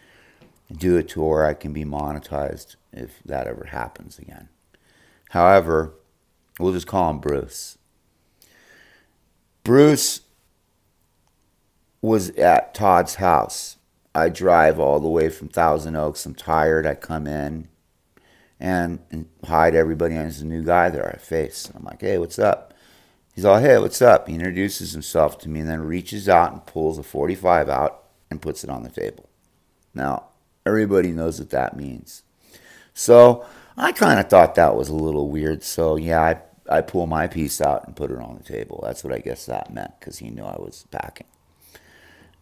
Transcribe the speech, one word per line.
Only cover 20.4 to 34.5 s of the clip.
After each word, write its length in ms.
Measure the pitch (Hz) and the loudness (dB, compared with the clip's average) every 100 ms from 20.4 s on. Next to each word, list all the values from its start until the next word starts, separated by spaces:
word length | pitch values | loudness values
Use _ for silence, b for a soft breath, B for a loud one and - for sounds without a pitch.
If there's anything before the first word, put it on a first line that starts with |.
a 60 | 78 | -10
new 160 | 82 | -6
guy 260 | 80 87 87 | 0 2 2
there 180 | 76 50 | -2 -8
I 120 | - | -10
face. 520 | - 80 69 - - - | -6 -4 -4 -8 -18 -18
I'm 80 | |
like, 180 | - - | -20 -10
"Hey, 160 | 98 92 | -4 -4
what's 220 | 85 - | -4 -2
up?" 340 | 104 - - b b b b b b - | 0 0 -4 b b b b b b 0
He's 100 | 98 | 4
all, 140 | 104 | 6
"Hey, 180 | 139 113 | 8 6
what's 240 | 98 - | 4 4
up?" 260 | 123 101 - | 6 6 4
He 60 | |
introduces 600 | 82 90 87 98 - 85 | -8 -6 -2 -4 -4 -12
himself 440 | 80 - 82 76 - | -12 -6 0 0 -2
to 100 | 80 | -10
me 100 | 78 | -8
and 100 | 78 | -6
then 120 | 80 | -6
reaches 460 | 80 87 90 107 98 | -6 -8 -8 -6 2
out 240 | 87 87 | 4 4
and 140 | 78 - | -2 -12
pulls 320 | 80 78 78 | -4 -4 -4
a 60 | |
forty-five 680 | 71 71 80 92 90 85 71 | -8 -6 -4 -2 0 0 0
out 360 | 65 76 - _ _ - | -2 -4 -6 _ _ -16
and 100 | 78 | -12
puts 220 | 78 73 | -10 -10
it 60 | 67 | -10
on 100 | 65 | -12
the 80 | 58 | -12
table. 400 | - 50 - - _ _ _ _ _ _ | -10 -10 -12 -20 _ _ _ _ _ _
Now, 360 | - 69 65 - _ _ _ - | -8 -6 -6 -10 _ _ _ -2
everybody 460 | 107 107 98 90 | 0 2 2 2
knows 260 | 82 82 78 | -2 -6 -6
what 140 | 78 | -6
that 260 | 65 62 65 | -4 -4 -6
means. 460 | 69 64 65 - _ _ b b b b b - | -14 -14 -18 -20 _ _ b b b b b -4
So 500 | - 120 123 120 B B B B | 8 10 10 8 B B B B
I 140 | 160 | -4
kinda 320 | - - 101 | 2 2 4
thought 320 | 101 95 82 | 6 8 8